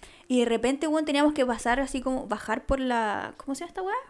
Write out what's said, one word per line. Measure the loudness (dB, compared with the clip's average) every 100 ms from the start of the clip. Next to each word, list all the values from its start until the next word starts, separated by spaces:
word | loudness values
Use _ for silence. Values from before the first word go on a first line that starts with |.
| -20 -18 0
Y | 2
de |
repente, | 4 2 2 0 0
weón, | 0
teníamos | 2 4 4
que | 4 0
pasar | 0 0 0
así | 0 -2
como, | -2 -4 -4
bajar | -6 -2 -4 -2
por | 0
la, | 0 0 0 -2 -6 -12
¿cómo | -8
se | -8
llama | -8
esta | -6
weá? | -4 -4